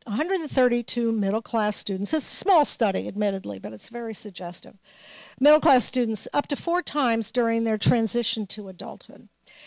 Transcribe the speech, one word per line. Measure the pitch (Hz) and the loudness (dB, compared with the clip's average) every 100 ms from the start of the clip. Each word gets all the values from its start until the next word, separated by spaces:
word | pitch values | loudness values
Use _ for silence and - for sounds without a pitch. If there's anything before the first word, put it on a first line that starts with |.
| - | -6
a | |
hundred | 214 349 381 | -4 0 -2
and | 311 | 0
thirty-two | - 247 240 233 247 233 | 2 4 2 0 -2 0
middle-class | 226 196 214 - 226 208 208 | 0 0 -2 -2 -2 0 0
students. | - 190 202 | -2 -4 0
It's | 311 | 2
a | - | 2
small | - 381 359 | 2 4 4
study, | 294 - 214 190 196 | 4 2 0 0 -6
admittedly, | 196 208 196 196 196 | -2 -2 -2 -6 -10
but | 208 | -10
it's | 214 - | -10 -10
very | 233 233 | -8 -8
suggestive. | 214 208 180 175 180 - - _ - - - - - | -6 -6 -8 -10 -10 -14 -20 _ -20 -20 -20 -20 0
Middle-class | 277 302 302 262 | 4 6 6 4
students | - 262 233 220 - | 4 2 0 0 -2
up | 294 - | -2 -2
to | 294 | -4
four | - 349 | 0 -2
times | - 302 254 226 220 | -2 -2 0 0 0
during | 254 233 226 | 0 0 0
their | 226 214 | 0 0
transition | - 247 226 240 233 226 202 | 2 2 2 0 0 -2 -6
to | - 196 | -8 -12
adulthood. | 180 - - - - - _ - - | -12 -12 -12 -16 -20 -20 _ -20 -20